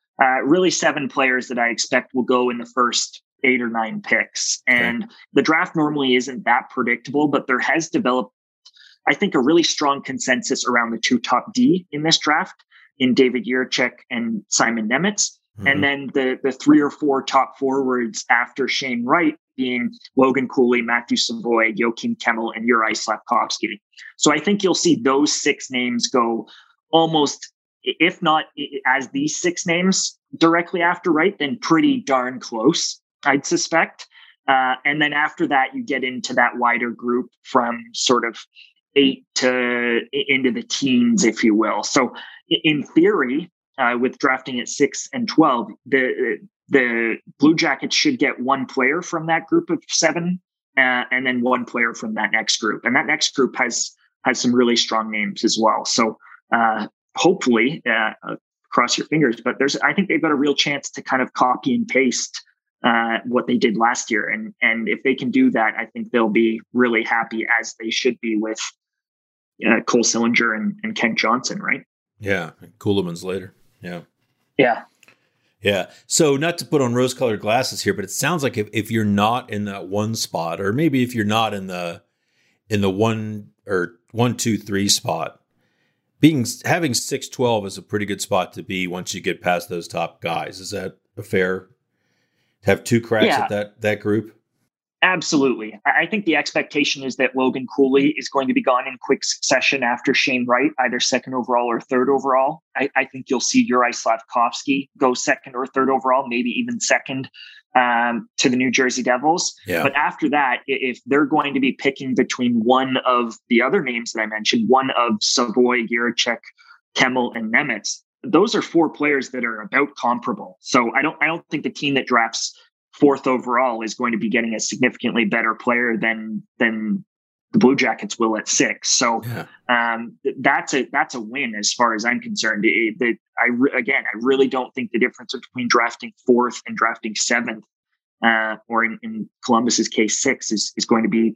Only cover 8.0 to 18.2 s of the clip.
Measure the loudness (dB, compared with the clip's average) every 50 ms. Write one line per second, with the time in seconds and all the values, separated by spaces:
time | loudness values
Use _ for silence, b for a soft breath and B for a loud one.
8 | 0 2 2 0 0 -4 _ _ _ _ _ _ -20 b b b b b b b
9 | b -2 0 0 0 0 2 2 2 4 4 4 4 2 0 0 0 0 0 -2
10 | -4 -8 -8 -6 -2 -2 -2 -2 -2 -2 -4 -4 -2 0 0 0 0 0 -2 -4
11 | -2 0 0 0 0 2 0 0 0 0 0 2 4 4 4 2 -2 _ -6 -4
12 | -2 0 0 0 2 0 0 0 -2 -4 -10 _ _ _ b b b b b 0
13 | 2 4 6 6 4 4 4 0 -4 -2 -2 -2 -2 -2 -2 -2 -2 -2 -2 -6
14 | _ -10 -6 -6 -4 -4 -4 -6 -6 -4 -2 0 0 0 0 -2 -2 -2 -2 0
15 | 0 0 -2 -2 -4 -6 -6 _ _ _ _ -6 -2 -2 0 0 0 0 -2 -4
16 | -6 -4 -2 -2 0 0 -2 -2 -2 -4 -4 0 4 6 6 6 6 2 -2 -2
17 | -2 0 0 0 0 0 2 2 0 0 -2 -4 -4 -2 0 0 0 0 0 0
18 | -2 -4 -6 -6